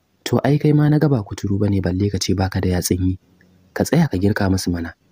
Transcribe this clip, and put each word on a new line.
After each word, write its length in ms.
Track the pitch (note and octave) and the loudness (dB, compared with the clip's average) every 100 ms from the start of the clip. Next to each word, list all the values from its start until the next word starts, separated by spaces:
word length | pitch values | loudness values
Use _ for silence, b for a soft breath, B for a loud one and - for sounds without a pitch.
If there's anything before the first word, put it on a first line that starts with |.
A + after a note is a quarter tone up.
| _ _ - | _ _ -4
To 120 | A#2+ | 0
ai 140 | C3+ D3 | 0 2
kai 140 | D3+ D3 | 2 4
ma 140 | D3 | 4
na 80 | D3+ | 2
ga 80 | D3+ | 2
ba 160 | B2+ | 0
kuturu 320 | G2+ - G2+ G2+ | -4 -8 -4 0
bane 220 | G2+ G2 | 0 0
balle 280 | F2+ F#2 G2+ | 0 0 -2
ka 60 | F#2+ | -2
ce 140 | - F#2 | -2 -2
baka 240 | F#2+ F#2+ | -2 -2
da 80 | F#2 F2+ | 0 -2
yatsun 240 | - F#2 | 0 0
yi. 160 | F#2 F#2 _ _ _ _ _ | 0 -2 _ _ _ _ _
Ka 100 | - F#2+ | -4 0
tsaya 200 | D#3 D#3 | 2 2
ka 60 | F2+ | 0
girka 300 | G2+ - G2 | -2 0 0
musu 200 | F#2+ - | 0 -2
mana." 200 | E2+ E2 - _ | -6 -8 -14 _